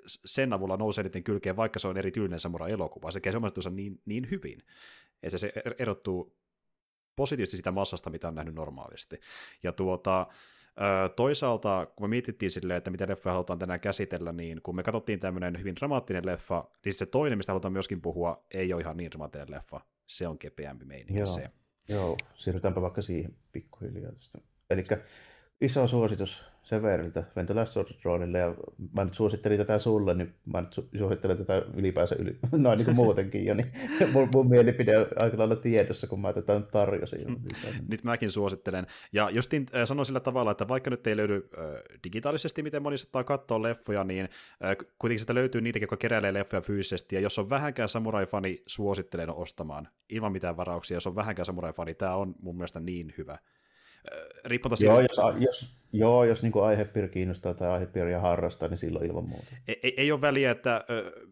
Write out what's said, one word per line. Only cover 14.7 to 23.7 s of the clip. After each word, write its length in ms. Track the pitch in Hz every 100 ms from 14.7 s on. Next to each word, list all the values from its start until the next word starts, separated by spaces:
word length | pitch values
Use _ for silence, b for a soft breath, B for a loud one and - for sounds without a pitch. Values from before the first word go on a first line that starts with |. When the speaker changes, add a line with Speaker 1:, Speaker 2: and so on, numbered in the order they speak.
| 90
Speaker 1:
me 80 |
katsottiin 360 | 101 110 - 98
tämmönen 400 | 95 90 90 87
hyvin 160 | 95 87
dramaattinen 500 | 143 135 - 92 92
leffa, 400 | 87 - 87 - _ 101
niin 80 |
se 120 | 98 98
toinen, 320 | 131 147 107
mistä 120 | 95
halutaan 220 | 95 95
myöskin 280 | 95 92 92
puhua, 420 | 85 85 85 - _
ei 220 | 95 92
ole 80 | 87
ihan 160 | 82 82
niin 140 | 85
dramaattinen 400 | 78 76 73 71
leffa. 300 | 71 - 76 - _ _
Se 200 | - 87
on 100 | 78
kepeämpi 480 | - - 71 64 67
meininki 340 | 67 55 98
Speaker 2:
Joo. 60 | 98
Speaker 1:
se. 220 | 87 67 - _ _ -
Speaker 2:
Joo, 280 | 104 90 78 - -
siirrytäänpä 460 | - 90 95 90
vaikka 200 | 90 101
siihen 340 | 98 85 78 - _
pikkuhiljaa 600 | - -